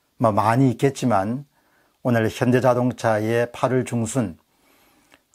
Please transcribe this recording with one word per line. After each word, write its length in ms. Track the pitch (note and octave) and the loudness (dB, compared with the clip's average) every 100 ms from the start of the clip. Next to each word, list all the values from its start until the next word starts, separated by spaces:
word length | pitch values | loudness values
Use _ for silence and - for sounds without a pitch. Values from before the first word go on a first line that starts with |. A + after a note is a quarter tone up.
| _ - | _ -2
뭐 160 | A#2 | 0
많이 360 | G#2 G#2 A#2+ C#3 | 2 2 4 2
있겠지만 720 | A#2 C#3 C3+ B2+ G#2 F#2+ C3 C#3+ _ _ _ _ _ | 2 -2 0 0 0 0 -6 -10 _ _ _ _ _
오늘 240 | C3 A#2 A2 | -2 0 0
현대자동차의 1200 | - B2 A#2+ B2 B2 B2 A#2+ A2+ G#2+ A2 A#2 A#2+ | 0 2 2 4 2 0 -2 -2 0 0 -2 -2
팔월 320 | - C3 C3 A#2 | -4 -2 -2 -2
중순, 520 | A#2+ A2+ C3+ G#2 D#2+ _ _ _ _ _ _ _ _ _ | -4 -4 -4 -4 -8 _ _ _ _ _ _ _ _ _